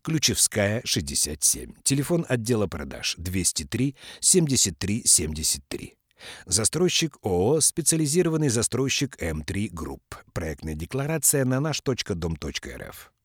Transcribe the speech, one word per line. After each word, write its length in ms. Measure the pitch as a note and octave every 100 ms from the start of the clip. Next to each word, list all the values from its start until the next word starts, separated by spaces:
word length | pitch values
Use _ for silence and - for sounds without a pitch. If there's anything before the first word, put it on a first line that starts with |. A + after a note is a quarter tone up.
Ключевская, 800 | - D#3+ - G2+ - G#2+ G2+ A2 -
шестьдесят 580 | G#2+ D2+ C#2 - D2+
семь. 300 | - - B1 -
Телефон 420 | - C3+ C3+ F3 -
отдела 360 | B2+ A2 A2+ F#2+
продаж 500 | - C#2 - - -
двести 480 | E2+ F#2 E2+ - D2
три 320 | - C#3 - - -
семьдесят 580 | - F#3+ D#3 B2+ G2 E2
три 240 | G2 G#2 -
семьдесят 640 | - D2+ D2+ D#2 C#2 -
три. 300 | - - _ _ _ - - -
Застройщик 720 | - G#2+ D#3 F3+ - D#3+ -
О 340 | G#2+ F2+ G2+ D#3
О, 40 |
специализированный 880 | - - D3+ D#3+ D3+ E3 E3+ D#3+ D3+
застройщик 760 | A2+ G#2 A#2 C3+ - C3+ -
М 220 | E2+ D#2
три 240 | D2+ F#2+ G#2
Групп. 340 | E2+ C#2 C2+ _ - -
Проектная 420 | - E2 D2+ D#2+ D2+
декларация 680 | E2 C3 C#3+ D#3+ - C#3+
на 160 | B2+ C3
наш 220 | D#3 C#3
точка 340 | - A#2+ - F2+
дом 220 | E2 D#2+
точка 320 | D2+ - -
эр 140 | E2 -
эф. 220 | - - _